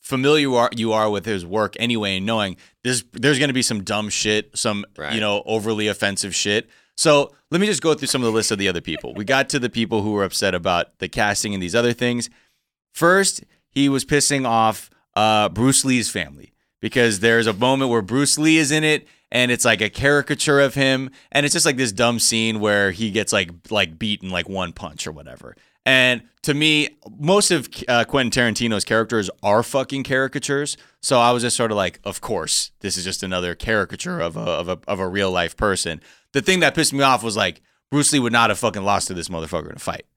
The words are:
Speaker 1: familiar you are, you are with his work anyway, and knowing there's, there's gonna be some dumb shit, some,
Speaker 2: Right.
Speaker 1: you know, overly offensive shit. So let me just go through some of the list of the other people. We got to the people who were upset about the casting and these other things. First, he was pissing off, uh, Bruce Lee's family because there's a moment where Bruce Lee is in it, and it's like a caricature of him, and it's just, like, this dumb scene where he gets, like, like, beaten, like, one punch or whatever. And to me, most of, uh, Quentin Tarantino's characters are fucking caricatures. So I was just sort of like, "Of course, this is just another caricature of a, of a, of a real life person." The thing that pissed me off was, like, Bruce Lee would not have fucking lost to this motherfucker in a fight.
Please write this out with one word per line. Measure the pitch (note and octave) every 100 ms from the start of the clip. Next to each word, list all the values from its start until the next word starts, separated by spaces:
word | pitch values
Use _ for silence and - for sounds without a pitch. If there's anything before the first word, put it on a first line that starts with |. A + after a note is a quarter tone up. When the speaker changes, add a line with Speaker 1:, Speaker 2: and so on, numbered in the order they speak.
Speaker 1:
familiar | - C3+ C3+ D#3
you | C#3+ B2
are, | A#2+ A#2
you | A2+
are | A2 G#2+
with | G#2 F2+
his | G2+ E2+
work | G2+ G#2 -
anyway, | A#2 A#2 G2+ F#2+
and | G2
knowing | A2+ G2+ F2+ - _
there's, | A#2+ B2+ -
there's | - C3 C#3
gonna | C#3+
be | C3
some | A#2+ A2
dumb | F#2+ G#2 G#2
shit, | - G#2+ G#2+ G#2+ -
some, | A#2 G#2 G2 -
Speaker 2:
Right. | D2+
Speaker 1:
you | A2
know, | G#2+ G2+ -
overly | A2 G#2 G#2+ G#2+
offensive | G2+ G2+ G2 G2+ E2+
shit. | G2+ G#2 - _ _ -
So | D#3+ D3 C#3+ _ _
let | E3
me | G#3
just | F3
go | D#3+
through | D3 C3
some | C3+
of | A#2+
the |
list | A2 G#2
of | G#2
the | G2
other | F2
people. | - D#2 B1
We | D2 G#2
got | C3+ C3+
to | D3
the | A#2+
people | A#2 A2 G#2+
who | G2+
were | G#2
upset | F#2+ - G2+
about | F2+ F2 F2 E2+ _
the | -
casting | - G#2 G2+ A2
and | G2
these | F2+ G#2
other | A#2+
things. | A#2+ B2 A#2+ A#2 _ _ _ _ _ _
First, | - E3 F#3+ F#3+ - - _ _
he | - C#3
was | C3+ -
pissing | D3 C#3 C#3+ B2+
off, | A2+ A2 G#2+ - _ _ -
uh, | G#2+ G#2+ G#2
Bruce | F#2 B2+ C3 C3+
Lee's | B2+ G#2
family | G#2 D#2 C#2+ - _ _ _
because | A2 B2+ A#2+ G2+
there's | A2+ A#2 A2+
a |
moment | G2 B2 C3+ C3+
where | A#2
Bruce | F#2+ B2 C#3+ -
Lee | D#3 D#3+
is | D3
in | D#3
it, | D#3 D3+ - _ _
and | A#2+ B2
it's | A#2+ A#2+
like | A2
a | G#2+
caricature | - C#3 D3 C3+ C#3 - C#3
of | C#3
him, | C#3 C3+ C3 C3 - _
and | C#3+ C#3+
it's |
just, | E3+ D#3+
like, | B2+
this | B2+
dumb | G2 A#2+ A#2+
scene | - A2+ A2+ A2
where | G#2 G#2 G2
he | F2+ A2
gets, | G2 G2+
like, | G#2+ F2+ E2+ -
like, | G#2+ F#2 D#2+
beaten, | A2+ G#2 F#2+
like, | F2+ E2+
one | F#2+ F2+
punch | D#2+ F2+ D2+ -
or |
whatever. | D#2 C#2+ B1+ B1+ - _ _ -
And | C3 B2+ B2 - _
to | -
me, | C#3+ D#3 D3+ D3 _ - A2
most | D3 G3+ G3
of, | E3+ B2 - -
uh, | A#2+ A2+
Quentin | C#3 B2 C3 A#2+
Tarantino's | G#2+ A#2+ G#2+
characters | - A2+ A2+ A#2 F#2+ -
are | G#2+ G#2
fucking | A#2+ C#3 C3 C3+
caricatures. | C3 C3 C3 C#3 B2 C#3 D3 - _ _
So | - C3
I | A#2+
was | B2
just | A#2+ -
sort | A#2
of | G#2+
like, | F#2 -
"Of | G2+ F#2+
course, | - G#2 D#2+ - - _
this | G2 F2+
is |
just | F2+ F2+
another | F#2+ F2+ F2+ E2+
caricature | - A2 F#2 - F3+ B2
of | E2+ E2
a, |
of | - D#2 E2+
a, | F2 -
of | G2
a | F#2
real | F#2+ G2
life | F2+ F2 -
person." | G#2+ F#2 - D#2 _ _ _
The | C#3
thing | - F#3
that | D#3 D3+
pissed | D3
me | C3+
off | C#3 B2+
was, | A2+ G#2+
like, | F#2+ E2 _ _ _
Bruce | C#3 C#3+
Lee | D3
would | A#2+
not | A#2 A#2
have | G2+
fucking | A#2 G2+
lost | G2 G2 -
to |
this | F2+ D#2+
motherfucker | F2 D#2+ E2+ D#2
in | -
a |
fight. | - E2 -